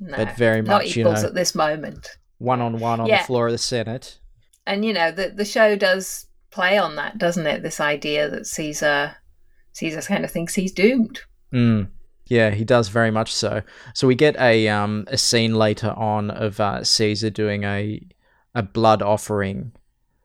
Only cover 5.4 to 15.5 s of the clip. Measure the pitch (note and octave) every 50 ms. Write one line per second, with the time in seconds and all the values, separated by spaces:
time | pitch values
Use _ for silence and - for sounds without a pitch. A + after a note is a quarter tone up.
5.4 | G#3 G3+ - A#3+ A3 G#3+ G#3 G3 G3+ F#3 F#3 F#3+ F#3 - - - - _ _ _
6.4 | _ _ - - F#3 F3+ G3 G#3 F#3 D#3+ D3+ D3 C#3+ - - A3 F#3 E3+ F3 F3+
7.4 | D#3 D3 - - - D#3+ - - D#3 D3 D3+ C#3+ - D3+ D3 D3 D3+ D3+ - -
8.4 | - - - - D#3+ D3+ D3+ - D#3 D3 D3 C#3+ D3 D3 - - _ _ _ _
9.4 | _ _ _ _ _ _ - - - E3 D#3 D#3 - - G3+ - - D#3 - F3
10.4 | E3+ E3+ - - F#3 F#3 - - F#3 A3+ C4 C4 A3+ - - - - - _ _
11.4 | _ - - B2 A#2+ A#2 A2+ G#2+ G2 F#2+ - - - - _ _ - - B2 A#2
12.4 | A2 G#2+ G2+ G#2 A2+ G#2 B2+ A#2+ A#2 G2 G2+ A#2 A2+ A2+ A2 A2 A2+ - - -
13.4 | - G2+ G#2+ A2 - - - - - - - - - C3 B2+ B2+ D3+ D3+ - -
14.4 | B2+ B2 A2+ A2+ A2 G#2+ G#2+ G#2 G#2 G#2 G#2+ G#2+ G2 - - G#2+ - - - A#2
15.4 | A2+ A2+